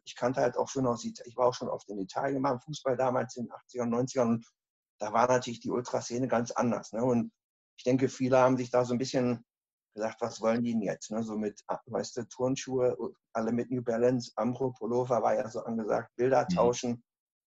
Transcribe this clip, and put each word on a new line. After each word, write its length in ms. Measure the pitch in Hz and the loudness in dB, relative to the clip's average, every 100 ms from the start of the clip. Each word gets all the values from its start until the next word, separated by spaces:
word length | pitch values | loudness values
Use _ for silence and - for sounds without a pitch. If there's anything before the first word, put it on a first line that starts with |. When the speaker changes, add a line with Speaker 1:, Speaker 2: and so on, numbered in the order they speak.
| - | -8
Speaker 1:
ich 100 | - | -4
kannte 240 | 123 131 | -2 2
halt 160 | 127 - | 0 0
auch 140 | 113 | -2
schon 180 | 135 127 | -2 -2
aus 160 | 117 | -2
Ita-, 220 | 113 - - | -6 -10 -10
ich 100 | 120 | 0
war 120 | 123 | 2
auch 60 | |
schon 140 | 123 120 | 2 -4
oft 220 | - - | -6 -8
in 100 | 101 | -8
Italien 420 | 95 - 139 139 | -8 -4 -2 0
beim 200 | 135 123 | 0 -2
Fußball 340 | - 147 135 123 | -6 -6 -2 0
damals 400 | 131 127 123 123 | 0 0 -2 -8
in 100 | 113 | -10
den 60 | |
achtziger 320 | - _ 123 | -12 _ -4
und 60 | 120 | -2
neunzigern 400 | 117 131 135 117 | 0 0 2 2
und 160 | 117 - _ _ _ _ - | 2 -4 _ _ _ _ -8
da 140 | 104 | -2
war 160 | 113 123 | 2 4
natürlich 320 | 127 120 117 | 4 0 -8
die 120 | 104 | -4
Ultraszene 560 | 104 123 123 - 120 131 | -4 -2 -4 -4 -2 0
ganz 240 | 117 120 | 0 0
anders, 420 | - 123 104 - | 0 0 0 -4
ne, 100 | 113 | -2
und 280 | 127 120 113 - _ _ _ - | 2 2 0 -6 _ _ _ -4
ich 60 | |
denke, 240 | 123 131 127 | 2 2 2
viele 300 | - 127 127 | 0 4 6
haben 200 | 127 127 | 6 4
sich 120 | 123 | 2
da 160 | 123 120 | 2 2
so 80 | |
ein 40 | 120 | 0
bisschen 460 | 131 135 123 120 - _ _ _ _ 104 | 0 0 0 -2 -8 _ _ _ _ -6
gesagt, 220 | 110 - | -6 -4
was 200 | 113 - | -6 -2
wollen 220 | 113 117 | 0 2
die 80 | 120 | 0
denn 100 | 113 | 0
jetzt, 300 | 95 - - | -2 -4 -6
ne? 120 | 110 | -6
So 140 | 110 107 | -4 -4
mit, 240 | 107 - - | -4 -6 -8
ah, 120 | - - | -10 -6
weißt 320 | 107 104 - | -6 -4 -8
du, 100 | 113 | -10
Turnschuhe, 680 | - 127 135 135 127 123 - 113 - _ | -2 -2 -2 -2 0 0 0 -6 -10 _
alle 180 | 117 113 | -4 0
mit 180 | 117 117 | 0 -2
New 140 | 127 | -4
Balance, 480 | 120 113 123 127 117 - | -2 2 4 2 -2 -2
Umbro-Pullover 840 | 117 123 131 127 110 123 127 117 | -2 0 -4 -4 -2 0 2 2
war 140 | 113 110 | 2 0
ja 140 | 113 | -2
so 140 | 113 | -6
angesagt, 520 | 117 113 107 117 - - | -6 -4 -2 -2 -4 -2
Bilder 320 | 127 135 - | 2 4 2
Speaker 2:
Mhm. 80 | 175 | 4
Speaker 1:
tauschen. 480 | 120 120 123 120 _ _ _ _ | 2 2 -2 -4 _ _ _ _